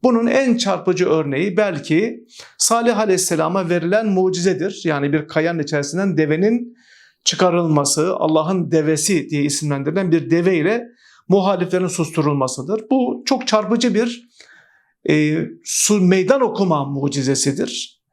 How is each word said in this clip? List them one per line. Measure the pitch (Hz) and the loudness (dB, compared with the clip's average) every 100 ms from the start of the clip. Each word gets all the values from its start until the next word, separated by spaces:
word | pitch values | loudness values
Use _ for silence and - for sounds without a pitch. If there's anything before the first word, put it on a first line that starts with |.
Bunun | 240 233 233 | 4 2 2
en | 247 269 233 | 2 2 0
çarpıcı | 202 180 - 180 180 | 0 -2 -2 0 2
örneği | 160 143 139 190 180 | 0 0 -2 -2 0
belki | 208 160 127 156 120 - - - - _ | -2 -2 -2 0 0 -6 -18 -20 -20 _
Salih | - 233 233 208 | -2 0 2 0
Aleyhisselam'a | 214 185 180 165 160 190 180 | 2 0 0 -2 0 -2 -2
verilen | 175 165 202 226 | -2 0 0 0
mucizedir. | 185 185 185 175 156 180 - | 0 0 0 0 0 -4 -4
Yani | 170 147 143 | -4 -2 0
bir | 151 151 | -2 -2
kayanın | - 160 170 | -2 0 -2
içerisinden | 147 151 143 170 196 156 | -2 -4 -2 -2 -2 0
devenin | 151 160 202 233 - - _ - _ _ | 0 2 2 0 -4 -16 _ -20 _ _
çıkarılması, | - - 185 175 170 151 143 - 160 190 | -6 2 2 4 2 2 2 0 -2 0
Allah'ın | 160 156 156 190 175 | 2 2 0 -2 0
devesi | 165 151 156 156 185 143 | 0 0 0 0 0 0
diye | 147 | -2
isimlendirilen | 143 143 151 139 139 170 185 | -2 -2 -4 -4 -2 -2 2
bir | 160 135 | 0 2
deve | 165 175 180 | 2 2 2
ile | 156 233 240 _ _ _ _ | 0 -2 -4 _ _ _ _
muhaliflerin | 196 190 190 180 180 185 | 2 4 0 0 0 -2
susturulmasıdır. | - 156 - 147 143 131 131 139 214 - | -2 -4 0 0 2 -2 -4 -6 -6 0
Bu | 262 247 - - | 0 0 -4 -2
çok | 262 - | -2 2
çarpıcı | 214 202 233 240 | 0 2 0 2
bir, | 202 240 240 _ _ - - _ _ _ _ - | 2 -2 -4 _ _ -20 -20 _ _ _ _ 0
e, | 151 151 156 165 - | 2 2 0 -4 -10
su-, | - - - 208 | -8 -4 0 2
meydan | 185 190 185 269 | 4 2 2 2
okuma | 240 180 196 151 | 2 0 0 0
mucizesidir. | 139 139 143 143 131 135 147 135 - - - _ _ | -2 -4 -4 -2 -2 0 -2 -2 -4 -6 -12 _ _